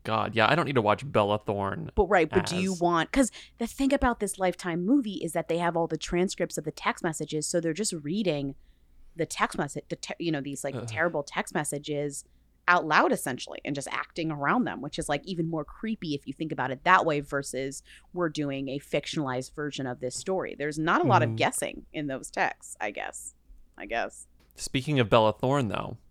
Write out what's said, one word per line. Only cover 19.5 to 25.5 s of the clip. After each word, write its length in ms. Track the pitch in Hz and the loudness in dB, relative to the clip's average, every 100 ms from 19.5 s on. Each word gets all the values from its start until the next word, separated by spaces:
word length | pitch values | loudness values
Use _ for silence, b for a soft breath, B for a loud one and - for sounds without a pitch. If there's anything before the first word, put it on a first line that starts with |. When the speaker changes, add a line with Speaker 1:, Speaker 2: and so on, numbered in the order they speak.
Speaker 2:
version 320 | - 147 139 131 | -8 -8 -4 -6
of 140 | 127 | -6
this 160 | 127 - | -6 -6
story. 400 | 190 190 - - | -4 -4 -4 -6
There's 180 | 147 151 | -6 -2
not 240 | 156 233 | 0 2
a 60 | - | 6
lot 160 | 185 | 4
of 80 | 117 | 4
Speaker 1:
Mm. 60 | 113 | 2
Speaker 2:
guessing 500 | - - - - - | 0 0 -6 -8 -10
in 160 | 156 147 | -8 -6
those 200 | 131 - | -6 -8
texts, 480 | - 165 - - - | -2 -2 -2 -16 -8
I 100 | 107 | -8
guess. 440 | - 50 - - _ _ - - - | -6 -10 -10 -16 _ _ -20 -20 -16
I 80 | 101 | -6
guess. 400 | 113 101 - - _ _ - | -4 -4 -8 -20 _ _ -14
Speaker 1:
Speaking 420 | - 135 151 139 | -4 -4 0 2
of 100 | 104 | 8
Bella 240 | 120 107 | 8 8
Thorne, 360 | - 127 | 4 2